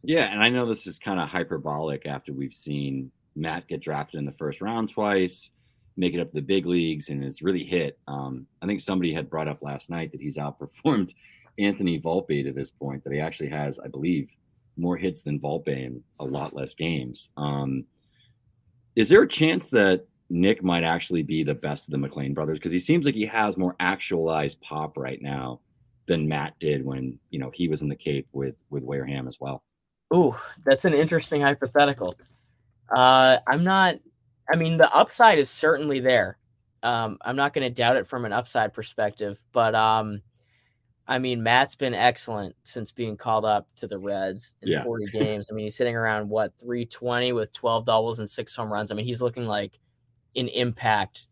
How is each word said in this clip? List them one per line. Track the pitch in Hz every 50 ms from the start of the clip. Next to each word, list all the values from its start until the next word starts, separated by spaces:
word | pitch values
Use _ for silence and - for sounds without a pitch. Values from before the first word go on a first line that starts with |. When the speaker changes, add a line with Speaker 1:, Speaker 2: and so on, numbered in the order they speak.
| -
Speaker 1:
Yeah, | 131 160 165 123 98
and | 101 104
I | 110 117
know | 123 127 123
this | 117 110 - -
is | 95 76
kinda | - - 107 98 90 80
hyperbolic | 76 - 90 80 - 87 78 71 76 73 76 80 78 71 71 -
after | 76 71 71 _ - 69
we've | 65 69 67 -
seen | - - 76 73 71 71 69 67 67 67 65 _ _ _ _ _
Matt | 76 78 80 78 87 -
get | _ 85 73
drafted | - - 76 71 76 - - 76
in | 71
the | 69
first | 69 - 80 - 78 -
round | 92 107 117 113 110 104
twice, | - - 107 104 101 95 92 90 - - - - _ _ _ _ _ _ _ _ _
make | - 90 90 87
it | 87
up | 82 76
to | -
the | -
big | 71 67 95 98 87
leagues, | 87 90 87 85 82 78 76 73 -
and | 73 69 69
has | 67 67 -
really | 78 92 95 87 76
hit. | 78 90 87 80 69 - _ _
Um, | - 71 69 67 67 65 64 65 _ _ _
I | 85
think | 95 104 95
somebody | - - 98 92 87 85 76
had | 80 78 78
brought | 80 78 78
up | 76 73 -
last | 73 71 71 67 - -
night | 85 85 82 76
that | 76 69
he's | 71 73 69
outperformed | 78 73 71 - _ 73 - - - - 156 143 107 92 87 - _ _ - _
<laughs> | _ _ _ _ -
Anthony | 101 101 95 - 98 90 85 76
Volpe | 80 82 82 95 95 - 78 71 67
to | 67 65
this | 69 67 -
point, | _ _ 73 69 67 69 _
that | 69
he | 69 73
actually | 78 82 - - 80 69
has, | 73 76 73 71 67 -
I | - 64
believe, | 65 67 73 87 87 76 67 - _ _ _ _ _ _ _ _ _
more | - 85 87 90
hits | - 87 92 85 - -
than | 73 73 69
Volpe | - 71 78 80 -
in | 78 69 65 65 64 62 62 - _ _ -
a | 71
lot | 65 67 71 76 76 -
less | 71 67 - -
games. | - 82 82 82 73 64 64 - - - - _
Um, | - 73 73 71 69 69 67 67 65 - _ _ _ _ _ _ _ _ _ _ _ _ _ _ _ _ _ _ _ _ _ _
is | 113 110 -
there | 180 214 -
a |
chance | - - - 160 160 170 185 - -
that | - 113 101 95 92 90 - _ _ _ _ _
Nick | 87 85 92 98 - - 92
might | 90 87 85 82
actually | 82 82 87 - - 90 85 76
be | 71 78 80 78
the | 71 71
best | - - 73 73 73 -
of | -
the | 73
McLean | 69 69 69 - 69 69 69 69
brothers? | 76 78 76 80 76
'Cause | - 82
he | 85 90
seems | 90 - 160 170 143
like | 143 117
he | 110 104
has | 113 113 113 107 104 87
more | 92 92 90 - _
actualized | 92 90 98 - - - 95 82 80 80 80 78 73 69 - _
pop | - - 76 76 78 76 _
right | 71 65 64 64 -
now | - 69 69 67 64 64 62 - _ _ _ _ _ _ _ _ _
than | - 87 82 76 76
Matt | 76 73 71 78 - _
did | - 76 73 67 65
when, | 67 67 67 65 65 60 - _ _
you | - 73
know, | 65 65
he | - - 90
was | 80 78 73
in | 76 71
the | 69
Cape | - - 78 73 69 67 _
with, | - 69 69 65 64 _ _ _
with | 73 69 64
Wareham | 64 69 69 65 67 71 67 64
as | 64 62 _
well. | 67 69 67 65 _ _ _ _ _ _ _ _ _ _ 156
Speaker 2:
Ooh, | 180 175 131 117 - - - - - -
that's | - 135 135 -
an | 185 156
interesting | 143 160 160 170 160 - - 156 147
hypothetical. | 143 139 143 - 135 123 - 147 143 143 123 113 95 90 90 _ _ _ _ _ _ _ _ _ _ _ _ _ _ -
Uh, | 110 127 127 131 131 131 131 131 131 123 -
I'm | - 135 156 175
not, | 185 190 190 190 180 - - _ - _ _ _ _ _ _ _ -
I | 156
mean, | 170 165 160 165
the | 160 165 - -
upside | 151 202 - - - 240 226 196 151
is | 135 -
certainly | - - - 156 160 135 156 147 139 135
there. | 123 131 127 117 92 95 - _ _ _ _ _ _ _ _ _ -
Um, | 117 120 117 113 110 101 -
I'm | - 117 127
not | 135 139 143 -
gonna | 151 135 123
doubt | 120 123 120 117 127
it | 127 98
from | - - 123 120
an | 110
upside | 101 117 120 - - 120 110 104 -
perspective, | - 107 - - - 110 104 104 - 107 101 101 - - _
but, | _ 123 113 110 110
um, | 110 110 110 110 110 110 107 104 101 _ _ _ _ _ _ _ _ _ _ _ _ _ _ _ _ _
I | - 127
mean, | 127 127 127 123 117
Matt's | 113 113 120 127 139 139 -
been | _ 135 131 120
excellent | 95 113 123 120 - - - 113 104 98 92 - _ _
since | - - 123 110 -
being | _ - 120 110 107
called | 95 - 120 110 110 107
up | 110 107 101 90 _ _
to | - -
the | 101 104
Reds | 95 95 101 101 98 98 98 92 98 - - _ _
in | - 95
Speaker 1:
Yeah. | 85 73 -
Speaker 2:
forty | 120 117 113 104
games. | 98 107 107 107 107 107 104 101 -
I | 107
mean, | 110 107
he's | 107 -
hitting | - 127 120 117
around, | 117 113 110 107 107 107 104
what, | 107 110 107 - _ _
three | 117 120 120 120 117
twenty | 117 - - 120 123 120 120 123 123 123
with | 117 107 -
twelve | _ - - 117 113 113 113
doubles | 120 113 110 113 117 113 113
and | 107 101
six | - - 110 - -
home | - 117 107
runs. | 107 104 107 101
I | 107
mean, | 104 110
he's | 123 120 117
looking | 123 120 117 127 120
like | 110 104 104 101 98 _ _ _ _ _ _ _ _ _ _ _ _ _
an | 123 127 120
impact | - 117 123 120 113 - - 113 110 101 98 - _ - - _